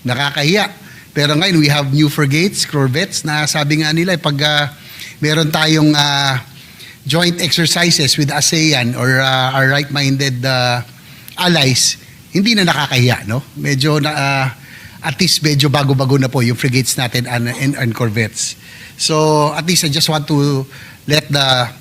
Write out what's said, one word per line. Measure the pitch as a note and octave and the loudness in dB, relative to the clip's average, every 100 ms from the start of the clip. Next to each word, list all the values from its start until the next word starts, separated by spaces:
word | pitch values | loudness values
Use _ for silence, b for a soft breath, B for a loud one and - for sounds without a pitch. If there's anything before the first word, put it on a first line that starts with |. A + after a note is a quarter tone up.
Nakakahiya. | B2 B2 C#3+ C#3+ D3 G3+ F#3+ - B B B | -4 -2 -2 0 0 0 -2 -8 B B B
Pero | D3+ D3 D3+ | -2 0 2
ngayon, | F#3+ E3+ | 2 2
we | D3 | 2
have | D3 C#3+ | 2 0
new | C#3 D3+ | 2 2
frigates, | D3 C#3+ D3 F#3+ G3+ | 2 0 2 0 -2
corvettes, | - D3 C3+ C3+ G3 - | -4 0 0 0 -4 -6
na | E3+ D3+ | -4 -4
sabi | D3+ D#3+ D3 D3+ | -2 -2 0 0
nga | D#3 | 0
nila, | D#3+ F3+ F3 | 0 0 0
pag, | D#3 C#3+ | -2 0
uh, | D3+ D3 D3 - B B B B | 0 0 -2 -6 B B B B
meron | D3 D#3 D#3 | -2 0 0
tayong, | D#3 D#3 D#3 D3+ | 0 2 4 4
uh, | D3+ C#3+ C#3+ C#3 C3 - B B B B B | 4 0 0 0 -2 -6 B B B B B
joint | C#3 D#3 F3 F3 | -2 0 0 0
exercises | F3+ - D#3+ F#3 F3 E3 C#3 - | -2 0 0 2 2 2 2 0
with | C#3+ | 0
asean | D3 - E3 D#3 C#3 A#2+ B2 | 0 0 2 2 2 0 0
or, | B2 C3 | 2 2
uh, | C3+ C3 C3 | 2 2 0
our | C3+ C3 | 2 2
right-minded, | C#3+ C#3+ C#3+ C#3 C3+ C#3 B2 | 2 -2 -2 0 0 0 -2
uh, | C3 B2+ B2 A#2+ B2 - B B B - | -2 0 0 -2 -6 -16 B B B -4
allies, | F3+ E3 C3+ B2+ - - B B - | 0 2 2 2 0 -2 B B -4
hindi | E3 G#3 A3 | 0 2 2
na | |
nakakahiya, | F3 C#3+ C#3+ C3 B2 A2+ F#2 | 2 0 0 2 2 2 -2
no? | A#2+ - C#3+ | -6 -6 -8
Medyo | C#3+ C#3 D3+ D3+ | -4 0 2 0
na... | D3+ | 0
Uh, | D3+ C#3 C3+ C3 - B B B B | -2 -2 0 -2 -6 B B B B
at | D#3+ D3 | -8 -2
least | F3 - | 0 2
medyo | D3+ D3 D3 | 0 2 2
bago-bago | C#3+ C#3 C3+ C3+ C#3 | 2 2 2 2 2
na | C3 | 2
po | C3+ | 0
yung | A#2+ A#2 | 0 0
frigates | C#3 B2+ A2+ - | 0 0 0 -2
natin | B2 B2 A#2+ | -2 -2 -4
and, | A#2+ A#2+ A#2+ | -4 -4 -2
and, | C#3 D3+ | -4 -2
and | B2+ | -4
corvettes. | A2 A#2+ G#2+ A2 - - - B B B B | -2 -2 -2 -4 -4 -8 -10 B B B B
So, | - D#3 D#3 D3+ D3 | -2 2 4 4 2
at | D3+ E3 | -2 -2
least | F3 | 0
I | D#3+ | 0
just | C#3+ - | 0 0
want | D#3 D3 | -2 0
to | D3+ C#3+ C3+ C3+ B B B | 0 2 0 -4 B B B
let | - D3+ - | -2 -2 0
the | C#3+ C3+ B2+ A#2+ - | 0 2 2 0 -4